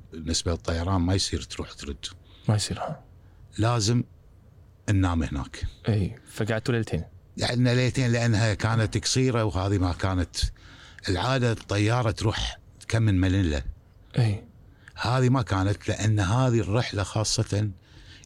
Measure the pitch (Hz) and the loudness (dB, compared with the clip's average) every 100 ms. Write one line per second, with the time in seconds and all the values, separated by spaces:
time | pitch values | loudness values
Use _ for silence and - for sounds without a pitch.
0 | - 82 80 82 92 82 - 85 87 95 | -8 -12 -6 -4 -2 -4 -4 -4 0 0
1 | 85 98 - 73 64 - - - 71 69 | 2 0 0 -6 -8 -12 -12 -12 -12 -12
2 | - - - - - 107 - - - 156 | -14 -16 -20 -8 -2 0 -2 -6 -8 -10
3 | - - - - - - 110 120 101 120 | -14 -20 -20 -20 -12 -4 0 0 0 0
4 | - - - - - - - - - 98 | -2 -10 -20 -20 -20 -20 -20 -10 0 2
5 | 92 85 - 69 65 - - - - 107 | 2 2 -2 -4 -8 -8 -8 -6 -2 0
6 | 90 - - - 107 113 - 117 110 - | 0 -4 -12 -6 -2 -2 0 -2 -2 -4
7 | - - - - - 120 123 120 127 135 | -6 -12 -18 -6 -2 2 2 2 2 0
8 | 123 117 117 104 113 98 110 113 107 110 | 0 2 2 2 2 0 0 2 2 0
9 | - 127 131 117 107 90 98 101 90 82 | -2 2 2 2 0 0 0 2 0 0
10 | 95 92 85 - - - - - - - | -2 0 -2 -2 -4 -4 -16 -20 -20 -10
11 | - 90 113 131 120 110 - 104 104 120 | -4 0 0 0 0 0 -2 0 2 2
12 | 113 98 107 - - - - - - 113 | 0 0 -2 0 -2 -6 -16 -18 -2 2
13 | 113 92 92 95 87 71 - - - - | 4 4 4 4 2 0 -4 -10 -14 -20
14 | - - 113 101 - - - - - - | -6 0 2 0 -6 -20 -20 -20 -20 -8
15 | 107 127 127 135 - 98 95 104 - 98 | -2 2 4 2 0 0 0 0 -4 -2
16 | 104 107 90 120 131 117 92 110 117 101 | 2 2 2 2 4 2 2 0 0 -2
17 | 95 113 107 - 107 101 107 - - - | -2 -2 0 0 0 0 -2 -4 -16 -20
18 | - - | -20 -20